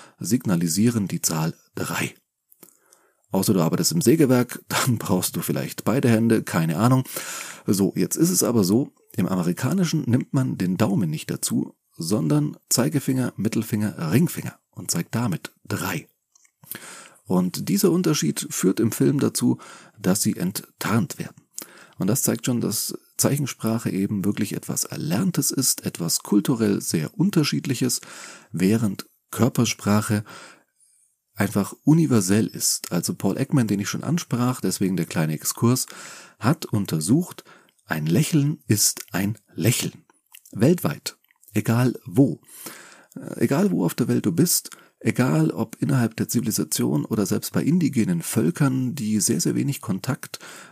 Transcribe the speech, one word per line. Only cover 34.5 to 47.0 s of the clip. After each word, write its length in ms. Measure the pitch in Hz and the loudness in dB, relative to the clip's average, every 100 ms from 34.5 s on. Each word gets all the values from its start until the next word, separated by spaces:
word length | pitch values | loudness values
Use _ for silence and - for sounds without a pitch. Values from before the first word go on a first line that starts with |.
| 127 | 0
deswegen 360 | 95 - 95 92 | -2 0 0 0
der 100 | 85 | -2
kleine 280 | - 78 | -2 -2
Exkurs, 520 | 78 - - 117 127 - - - - - - | -2 -6 0 2 2 -2 -10 -18 -20 -20 -4
hat 260 | 107 160 - | 0 0 -2
untersucht, 800 | 107 95 80 78 139 180 - - - _ _ | -2 -2 -2 2 2 2 -8 -20 -20 _ _
ein 220 | - 160 76 | -6 -4 2
Lächeln 520 | 98 156 151 143 - - | 2 4 2 2 0 0
ist 380 | 107 - - - | 2 2 -2 -6
ein 260 | - 98 110 _ | -2 -2 -4 _
Lächeln. 500 | - 87 - 82 - _ _ _ - - | -2 2 2 -2 -8 _ _ _ -20 -14
Weltweit. 640 | - 127 180 - 71 - - _ _ _ | 2 4 4 0 -6 -10 -14 _ _ _
Egal 400 | 110 - 113 123 - - | -2 2 2 2 0 0
wo. 340 | 92 135 107 _ - - - - - - | 4 4 2 _ -20 -18 -18 -20 -20 -20
Äh, 280 | - - - | -16 -10 -2
egal 280 | - 143 202 | 0 2 2
wo 140 | 170 | 2
auf 100 | 160 | 0
der 140 | - 120 | 0 0
Welt 180 | 120 107 | 0 2
du 60 | |
bist, 380 | - 170 - - - - _ | 2 2 2 -4 -12 -20 _
egal 500 | 120 113 127 156 156 | -2 0 2 2 2
ob 260 | - 110 - | 0 -6 -4
innerhalb 360 | - 135 113 - | 0 2 0 0
der 120 | 98 | -2
Zivilisation 760 | 123 110 101 - - 120 147 | -2 0 -2 -2 -2 0 0